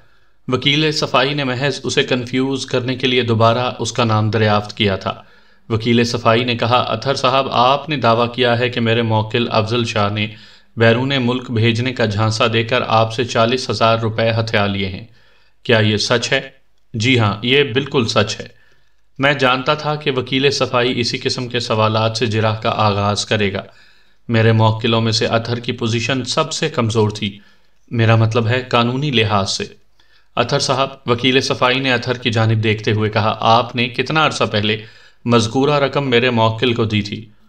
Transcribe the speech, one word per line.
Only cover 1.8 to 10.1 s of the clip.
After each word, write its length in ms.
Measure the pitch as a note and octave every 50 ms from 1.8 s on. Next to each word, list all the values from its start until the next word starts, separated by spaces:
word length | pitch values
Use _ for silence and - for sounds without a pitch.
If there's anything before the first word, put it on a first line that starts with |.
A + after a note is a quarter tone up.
| -
उसे 180 | B2+ - D3 C3+
कन्फ्यूज 640 | - C3+ B2 A#2+ - B2+ C3 C3 C3+ C#3 B2+ -
करने 300 | - - B2+ A#2 B2+ B2+
के 120 | A#2 -
लिए 160 | B2+ B2+ B2 A#2+
दोबारा 460 | A2+ A#2 G#2+ A2+ A2+ A#2 B2 B2 B2
उसका 340 | - - A2+ A2+ - - A#2+
नाम 280 | A2+ A2 G#2+ G#2+ G#2+
दरियाफ्त 440 | A2 A2 G#2+ G#2+ G#2 G#2 G#2 - -
किया 220 | - A2 G2 F#2+
था। 300 | F#2+ - G#2+ - - - - - - - _ _ _ _ -
वकील 320 | A2+ A2 A2+ B2 A#2 A#2+ A#2
सफाई 400 | A#2 - A2+ A#2+ A#2+ A2+ A#2+ B2
ने 120 | B2 A#2
कहा, 220 | A#2 B2 A2 B2
"अतहर 380 | A#2+ - - - A2 A#2 C3+ C3+
साहब, 340 | - - B2+ B2+ C3+ C3+ A#2+ A2+
आपने 440 | A#2 A#2+ B2+ C#3 C#3+ C#3 - D#3
दावा 280 | C3 A#2 A#2 A2+ A#2 A#2+
किया 300 | A#2 A#2+ B2+ B2 A#2+ A#2+
है 140 | A#2 B2+ B2
कि 100 | A#2 B2+
मेरे 220 | A#2 A2+ A2+ A#2+
मौक्किल 460 | A#2 A2 A2 G#2+ G#2+ A2 - A#2+ A#2
अफजल 380 | - - A2+ G#2 G#2 A#2+ B2 A2+
शाह 240 | A2 - A2 G2+
ने 260 | G2+